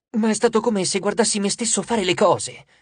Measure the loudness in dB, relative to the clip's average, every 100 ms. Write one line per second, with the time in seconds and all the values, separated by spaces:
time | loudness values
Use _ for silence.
0 | _ -2 0 2 2 2 0 0 -2 -2
1 | -2 0 0 0 -2 -4 -2 -2 -2 -2
2 | 0 2 4 4 -2 -14 -20 _